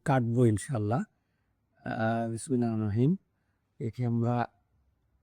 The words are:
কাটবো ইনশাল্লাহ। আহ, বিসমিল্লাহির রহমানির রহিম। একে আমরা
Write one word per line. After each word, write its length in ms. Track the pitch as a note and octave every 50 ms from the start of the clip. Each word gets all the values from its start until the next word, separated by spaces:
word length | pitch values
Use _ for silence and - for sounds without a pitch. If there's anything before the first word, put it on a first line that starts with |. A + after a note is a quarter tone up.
| _
কাটবো 420 | - C3+ C3 A#2 A2+ A#2 B2 B2+
ইনশাল্লাহ। 540 | A2+ G#2+ G2+ - - C#3+ G#2+ G#2 G#2 A2+ D#3
আহ, 1300 | G#3+ - _ _ _ _ _ _ _ _ _ _ _ _ _ _ _ B2 A#2+ A#2 A2+ A2+ A#2 A#2 A#2 A#2
বিসমিল্লাহির 440 | A2+ A2 - - C3 A#2+ A#2+ A#2 A2+
রহমানির 240 | A2 A2 G#2 G2+ A2+
রহিম। 180 | B2 D3+ F#3+ - - _ _ _ _ _ _ _ _ _ _ _
একে 260 | - A2+ - - B2
আমরা 420 | A#2+ A#2 A#2 A#2 A#2+ A#2+ A#2+ A#2 - _ _ _ _ _ _ _ _ _ _ _ _ _ _